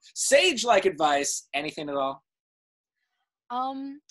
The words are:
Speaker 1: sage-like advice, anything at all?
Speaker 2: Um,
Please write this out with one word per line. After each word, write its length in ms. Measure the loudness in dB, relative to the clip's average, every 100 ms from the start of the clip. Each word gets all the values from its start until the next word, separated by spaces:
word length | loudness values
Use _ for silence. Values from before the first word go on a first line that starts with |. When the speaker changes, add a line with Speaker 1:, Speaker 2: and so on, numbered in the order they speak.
| -12
Speaker 1:
sage-like 720 | -6 2 4 4 2 2 4 2
advice, 640 | 2 2 2 0 -6 -6
anything 380 | -6 -6 -8 -6
at 60 | -2
all? 280 | -4 -6 _ _ _ _ _ _ _ _ _ _ _ _ -10
Speaker 2:
Um, 500 | -6 -6 -6 -10 -14 _